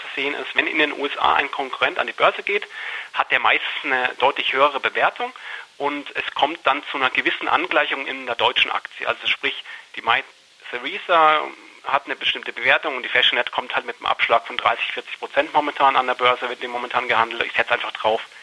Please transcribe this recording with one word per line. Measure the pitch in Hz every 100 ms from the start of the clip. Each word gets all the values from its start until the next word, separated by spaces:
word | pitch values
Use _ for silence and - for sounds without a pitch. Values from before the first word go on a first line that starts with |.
| - 143
sehen | 139
ist. | 127 127
Wenn | 123 160
in | 160
den | 147
U | - 139
S | -
A | -
ein | 160 143
Konkurrent | - 131 - 127 120
an | 120
die |
Börse | - 165 -
geht, | - 202 - - - - -
hat | - -
der | 131
meistens | 113 147 - -
eine | 151 127 127 -
deutlich | 131 127 -
höhere | 135 147 135
Bewertung | 110 113 160 - 247 - - - - -
und | 143 143 - -
es | -
kommt | - 143 165
dann | 135 139 -
zu | 143
einer | 131
gewissen | 139 143 - 180
Angleichung | 131 175 160 147 135 135
in | 135 131
der |
deutschen | 117 117 - -
Aktie. | - - - 120
Also | 117 117
sprich, | - 139 - - - -
die | -
Mytheresa | 113 127 - - _ _ - 123 139 196 - 165 156 151 135 - - -
hat | 135 139 147
eine | 131
bestimmte | - 139 120
Bewertung | 117 123 151 156 127
und |
die | 113
Fashionet | 127 123 127 -
kommt | - 123 127
halt | 123
mit | -
einem | -
Abschlag | - - 117
von | - 120
dreißig, | 110 117 -
vierzig | 123 - -
Prozent | 113 139 156
momentan | 156 147 - 139
an | 135 127
der |
Börse, | 123 123 123 123
wird | 120
die | 123
momentan | 120 120 123 123
gehandelt. | 113 117 117 120
Ich |
setze | - 117
einfach | 120 107
drauf, | - 110 113 - -